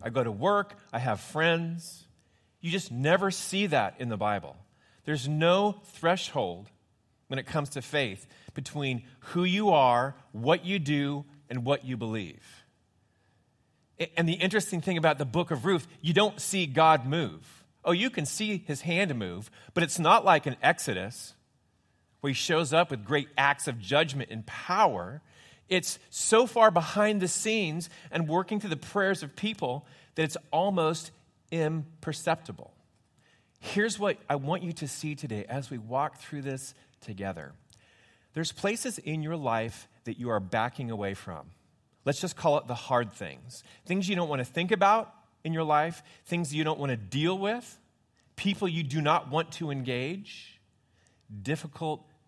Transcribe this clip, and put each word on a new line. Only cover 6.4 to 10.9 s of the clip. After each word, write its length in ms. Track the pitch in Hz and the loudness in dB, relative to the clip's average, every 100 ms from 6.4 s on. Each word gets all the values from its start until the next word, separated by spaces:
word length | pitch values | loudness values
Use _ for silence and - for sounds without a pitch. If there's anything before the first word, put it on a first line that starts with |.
| 95 87 104 _ _ _ _ _ _ | -4 -6 -14 _ _ _ _ _ _
when 100 | 135 | -8
it 80 | - | -4
comes 240 | 156 139 | -4 -2
to 140 | 143 | -6
faith 420 | - 147 123 95 - - - - | -4 0 0 -4 -14 -20 -16 -12
between 480 | 135 147 139 120 - - | -10 -6 -4 -4 -8 -20
who 240 | - 175 | -6 0
you 260 | 180 190 208 | 2 2 6
are, 460 | 156 127 120 135 - - | 8 8 6 2 -4 -14
what 340 | 107 127 175 180 | -2 2 2 2
you 140 | 196 | -2
do, 460 | 143 | 0